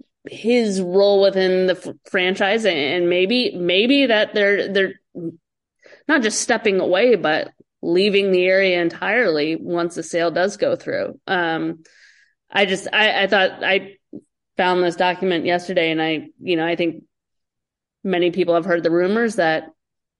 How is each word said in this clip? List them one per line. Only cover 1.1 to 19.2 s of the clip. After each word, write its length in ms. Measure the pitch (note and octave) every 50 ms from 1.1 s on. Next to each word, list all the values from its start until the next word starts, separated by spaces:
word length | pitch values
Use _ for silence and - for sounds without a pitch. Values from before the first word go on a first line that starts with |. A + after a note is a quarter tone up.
| G3+ G3
within 440 | G3 G3 G3 F#3+ F#3+ F#3 F#3 F#3 F#3
the 100 | F#3 F3
f-, 340 | F3+ - E3 - - _ -
franchise, 540 | - F#3 F3+ F#3 F#3+ - G3+ F#3+ A3 A3+ A3
and, 120 | F#3+ E3+
and 320 | C#3+ C#3+ C3 F3 F3+ F3 E3+
maybe, 440 | F3+ F3+ F#3 F#3+ A#3+ B3+ A#3+ - -
maybe 520 | F3 F3 E3+ F3+ F#3+ A3+ B3 C#4 C#4 C#4
that 280 | A#3+ A3 G#3+ G#3 - -
they're, 380 | G#3+ G3+ G3+ G3+ F3+ - -
they're 220 | F#3+ G3 F#3+ F#3 - - _ _ _ E3+ E3 E3 E3 - _ _ _ _ _ _ _ _ _ - - - _ -
not 140 | D#4 D4
just 180 | A3 G#3 - -
stepping 400 | - - A#3 G#3+ - G#3+ G3 F#3
away, 340 | D#3+ - F3+ F#3+ A#3+ B3+ A3
but 380 | E3+ D#3 D3+ D#3 C3 - - - _ _ _ _ _
leaving 520 | - E3+ E3+ F3+ G3+ G#3 F#3+ G3 G3+ G3
the 120 | F#3 F3+ F3+
area 380 | F#3 F#3+ G3 G3 F#3+ F3+ F3
entirely 720 | F3 E3+ E3 - F#3 F#3+ G#3+ B3 A#3+ F3+ D#3 D3 D3 D#3 E3
once 400 | - - E3+ E3+ E3+ E3+ F3 -
the 80 | D#3+
sale 300 | D#3+ - - E3 E3 E3+
does 240 | D#3 E3+ F3+ G3+ G3+
go 180 | - - - F3
through. 460 | - - - F2+ F#2+ G2 - - - _ -
Um, 560 | F#3+ F3+ E3+ E3 D#3+ D#3+ D#3+ D#3+ E3 - - - _ _ - - _ _ _ _ _ _ _ _
I 160 | - - G#3
just, 220 | F#3 F#3+ F#3 - -
I, 300 | - G#3+ A3 G#3+ - G3
I 40 | G3 F#3+
thought 340 | G#3+ G3 F#3+ - - -
I 360 | G3 F#3+ F#3+ G3 G3 - - _ _ _ - - - _ _ _ _ _ _
found 260 | - F#3 F3+ F3+ F3+
this 140 | F3+ E3+ E3
document 480 | - F3+ F3+ F3 E3+ F#3+ F#3+ F3 E3 -
yesterday, 480 | F3 F3 F3 F3+ - F#3 F3 E3 D#3+
and 100 | D#3+ D#3+
I, 280 | D#3+ D#3+ D#3+ D3 D3+ - - _
you 140 | - F#3 F3
know, 100 | D#3+ D#3+
I 80 | E3+ E3+
think 300 | E3+ F3 E3 D#3+ - - _ _ _ _ _ _ _ _ _ _ _ _ _ _ _ _ _ _ _
many 300 | - F#3+ F3+ F3 F3 F3
people 220 | F3 F#3+ E3+ E3+ E3+
have 100 | E3+ E3
heard 180 | F#3+ E3+ E3+
the 80 | E3+ E3
rumors 460 | E3 F3 F3+ F#3 G#3 A3+